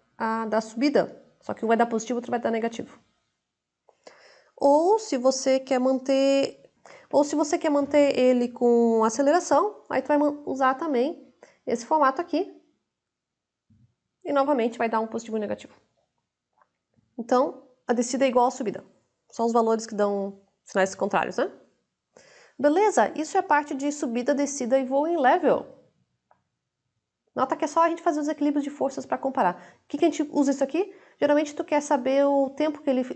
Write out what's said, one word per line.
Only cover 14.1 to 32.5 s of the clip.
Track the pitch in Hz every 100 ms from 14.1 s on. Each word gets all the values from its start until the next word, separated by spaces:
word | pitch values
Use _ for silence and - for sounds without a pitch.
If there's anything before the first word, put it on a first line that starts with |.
| _
E | 349
novamente | 285 277 277 226 -
vai | 233
dar | 220
um | 220
positivo | 226 226 220
e |
um |
negativo. | 208 208 - _ _ _ _ _ _ _ _ _ _ _ _ _ _ -
Então, | 233 254 302 - - _ -
a |
descida | 240 240 262 269
é |
igual | 247 247
à |
subida. | 254 220 - - _ _ _ _
São | - 233
os |
valores | 233 226 226 220
que |
dão | 202 208 202 196 196 _ _
sinais | - 196 190 -
contrários, | 202 190 - 185
né? | 370 - _ _ _ _ _ - _ - _ -
Beleza? | 285 320 427 - - -
Isso | 311 392
é |
parte | 370 294 294 269
de | 285
subida, | 294 269 233 247
descida | 277 285 - 240 269
e | 254
voo | 269 311
em | 339
level. | 254 349 294 175 - - _ _ _ _ _ _ _ _ _ _ _ _ _ _ _ -
Nota | 262
que | 302 311
é |
só | 330
a | 330
gente | 339
fazer | 349 302
os | 294
equilíbrios | 311 294 294
de | 285
forças | - 269 269 -
pra | 262
comparar. | 269 262 190 175 - -
O | _
que | 294
que | 339
a |
gente | - 294
usa | - 277
isso | 277
aqui? | 277 320 403 - - -
Geralmente | 285 294 302
tu | 294 -
quer | 294
saber | 294 285 247 269 277
o | 277 269